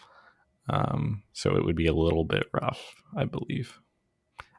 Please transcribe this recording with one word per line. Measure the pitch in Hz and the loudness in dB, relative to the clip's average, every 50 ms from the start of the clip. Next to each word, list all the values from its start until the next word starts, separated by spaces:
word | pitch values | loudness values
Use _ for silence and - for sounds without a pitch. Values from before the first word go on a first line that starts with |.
| - - - - - - _ _ _ _ _ _ _ - | -20 -20 -20 -20 -20 -20 _ _ _ _ _ _ _ -2
Um, | - 98 - - - - - - 107 101 - _ _ | 0 0 0 0 0 -2 -2 -2 -4 -6 -8 _ _
so | - - 95 92 | -2 0 2 2
it | 92 - | 2 2
would | - 85 | 2 2
be | 82 82 | 2 4
a | 82 80 | 4 4
little | 80 80 85 82 82 82 | 4 4 4 4 2 2
bit | - - - - - - | 2 0 0 0 0 -2
rough, | - - - - - - - - - _ _ - | -2 -2 -2 -4 -4 -12 -18 -20 -20 _ _ -4
I | 160 135 | -4 -4
believe. | 120 - - - - - 139 123 - - - _ _ _ _ _ _ _ _ _ _ _ - - - _ | -2 -4 -6 -6 -6 -6 -6 -6 -8 -12 -20 _ _ _ _ _ _ _ _ _ _ _ -20 -20 -20 _